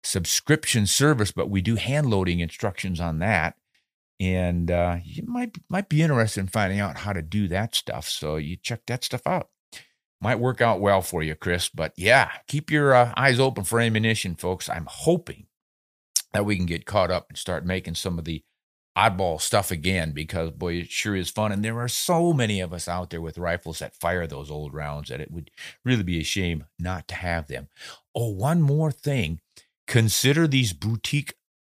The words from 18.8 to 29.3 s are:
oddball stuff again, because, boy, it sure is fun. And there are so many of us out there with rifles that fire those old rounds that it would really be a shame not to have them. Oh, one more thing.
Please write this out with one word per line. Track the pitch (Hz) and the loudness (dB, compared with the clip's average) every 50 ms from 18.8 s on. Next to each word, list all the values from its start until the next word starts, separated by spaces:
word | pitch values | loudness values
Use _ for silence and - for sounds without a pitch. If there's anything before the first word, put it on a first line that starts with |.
| _ _ _ | _ _ _
oddball | 87 101 113 95 90 98 87 80 78 | 2 4 4 4 2 0 -2 -2 -2
stuff | - - - 104 95 - | -2 0 0 0 0 0
again, | 92 80 73 90 95 90 80 78 71 | -4 -2 0 0 2 2 0 -2 -4
because, | 71 78 78 - 85 82 82 | -6 -6 -4 -4 -4 -4 -4
boy, | - - 90 87 85 | -6 -6 -4 -4 -4
it | 87 82 - | -4 -6 -6
sure | - - - 107 101 | -6 -4 -2 -2 -2
is | 95 87 - | -2 -4 -4
fun. | - - 110 107 | -2 -2 -2 0
And | 101 101 104 | 0 -2 -2
there | 110 113 120 | -4 -4 -4
are | 120 | -4
so | 123 - - - - 180 165 175 175 | -4 -4 -2 0 2 2 4 4 4
many | 165 135 120 107 104 98 | 2 2 2 0 0 -2
of | 92 85 90 | -2 -4 -6
us | 85 - | -8 -6
out | - 87 90 90 - | -4 -4 -4 -6 -6
there | 85 82 | -8 -8
with | 82 80 76 | -8 -8 -8
rifles | 85 87 85 85 87 - 82 82 - | -6 -4 -2 -4 -4 -6 -10 -10 -10
that | 80 - - | -10 -12 -10
fire | _ - 85 90 90 85 | _ -2 -2 -2 -2 -2
those | 78 71 69 73 71 | -4 -8 -10 -10 -10
old | 76 76 76 71 71 | -10 -10 -10 -8 -8
rounds | 76 76 73 73 73 76 - | -8 -8 -8 -8 -8 -10 -10
that | 62 69 | -10 -10
it | 76 - | -10 -10
would | 78 85 76 - _ - - - - _ - | -12 -14 -14 -14 _ -18 -18 -18 -18 _ -2
really | 123 127 113 98 | 0 0 2 0
be | 87 87 80 | 0 -2 -2
a | 80 | -2
shame | - - 101 92 87 85 76 73 - _ - | -2 -2 0 0 0 -2 -4 -6 -10 _ -8
not | 82 92 92 87 - - | -6 -6 -6 -6 -8 -12
to | 90 | -10
have | - 92 87 85 82 78 | -6 -4 -4 -4 -4 -4
them. | - 67 65 69 - _ - - - - - _ _ - | -6 -10 -12 -12 -14 _ -20 -20 -20 -20 -20 _ _ -6
Oh, | - 120 113 | -4 -4 -2
one | 101 92 104 143 170 175 | -2 -2 0 2 4 4
more | 156 139 143 156 160 156 | 4 4 4 2 2 0
thing. | 135 - - 147 143 127 92 76 | -2 -4 -4 -2 0 0 0 -2